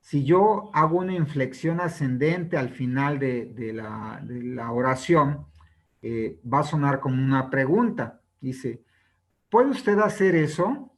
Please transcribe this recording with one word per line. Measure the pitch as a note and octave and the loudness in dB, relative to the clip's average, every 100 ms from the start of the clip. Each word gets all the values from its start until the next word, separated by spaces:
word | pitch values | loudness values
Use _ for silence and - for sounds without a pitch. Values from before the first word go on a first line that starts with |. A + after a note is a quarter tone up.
Si | _ D3 | _ -2
yo | C3+ F3+ G#3+ G3+ - | 4 4 6 2 -2
hago | D#3 D#3+ F3 | 0 2 2
una | F#3 | 0
inflexión | F#3 D3 D3 C3 C3 D#3+ E3+ | -2 -2 -2 -4 -2 -4 -2
ascendente | F3 - C#3 B2+ D3 F3+ E3+ E3+ | -4 -2 -2 0 0 0 -2 -2
al | B2+ | -4
final | - B2+ B2+ C#3+ D3 | -4 -4 -2 -2 -2
de, | C3+ B2 A2 | -2 -4 -6
de | A2 A2+ | -10 -8
la, | A2 G#2+ A2 G#2+ A2 | -8 -10 -10 -10 -12
de | A2 B2 | -12 -10
la | A#2+ B2 A#2 | -8 -8 -4
oración, | A#2 C3 C3 - E3+ C#3+ C#3+ - _ _ _ _ _ | 0 0 0 4 4 4 0 -8 _ _ _ _ _
eh, | A2 A2+ A2 - B2 | -8 -4 -6 -8 -2
va | C3 | 0
a | |
sonar | D3+ D#3 C#3+ C3+ | 0 0 2 0
como | C#3+ C3 | 0 0
una | C3+ C3+ C3 | 2 2 0
pregunta. | C3+ C3+ F#3+ A#3+ - A2+ - _ _ | 0 2 2 2 -2 -8 -10 _ _
Dice, | C3 B2 C3 A#2 _ _ _ _ _ _ _ | -10 -8 -8 -10 _ _ _ _ _ _ _
¿Puede | A3 C4+ | 4 4
usted | C4 - G3+ | 2 2 2
hacer | G#3+ - F#3+ | 2 4 4
eso?. | E3 D3+ - F#3 C#4+ - | 4 2 0 -2 -2 -8